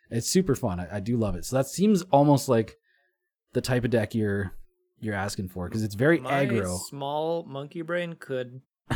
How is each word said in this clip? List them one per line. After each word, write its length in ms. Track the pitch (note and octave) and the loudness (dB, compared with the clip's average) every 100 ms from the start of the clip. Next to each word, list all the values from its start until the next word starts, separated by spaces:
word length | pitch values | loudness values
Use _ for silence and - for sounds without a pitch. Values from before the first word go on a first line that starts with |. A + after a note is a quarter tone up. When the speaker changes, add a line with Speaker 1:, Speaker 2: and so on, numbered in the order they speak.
| _ | _
Speaker 1:
It's 200 | A#2 - | -4 0
super 260 | F#3+ F#3 | 2 2
fun. 240 | B2 A#2 F2+ | 0 0 -4
I, 180 | F2+ G#2 | -4 -6
I 40 | |
do 160 | G2 A#2+ | -2 0
love 180 | G#2 | 0
it. 100 | F2+ | -2
So 120 | - C3 | -2 -2
that 100 | C3 | -2
seems 360 | - G#3 G3 | 2 4 4
almost 460 | - C#3 D3 C#3 - | 4 4 6 6 4
like 280 | A#2 G#2+ - _ _ _ _ _ _ _ | 2 2 -6 _ _ _ _ _ _ _
the 60 | B2+ | -4
type 220 | B2 B2 | 0 0
of 60 | A#2 | 2
deck 240 | A#2 G#2 | 2 2
you're, 380 | A2+ G#2 G2+ F#2+ - - _ _ _ | 0 0 0 -2 -6 -16 _ _ _
you're 140 | A2 G2+ | -4 -2
asking 320 | G2+ - F2+ | -2 -4 -6
for, 200 | F#3 F3 | -6 -6
'cause 140 | A2 | -4
it's 140 | G#2+ G2 | -4 0
very 240 | C#3 E3+ | 2 2
Speaker 2:
My 260 | B2+ C#3 C3+ | 2 0 2
Speaker 1:
aggro. 320 | A2+ F#2 F#2 | 0 0 -4
Speaker 2:
small 640 | - C#3+ C#3 D3+ D#3+ E3+ | -8 -8 -4 -2 -2 -4
monkey 380 | D3+ C3+ C#3+ E3+ | -6 -10 -10 -10
brain 320 | D#3+ F3 E3+ D#3+ | -6 -4 -6 -10
could, 400 | - C3 B2 B2+ - _ - | -6 -6 -6 -12 -20 _ 0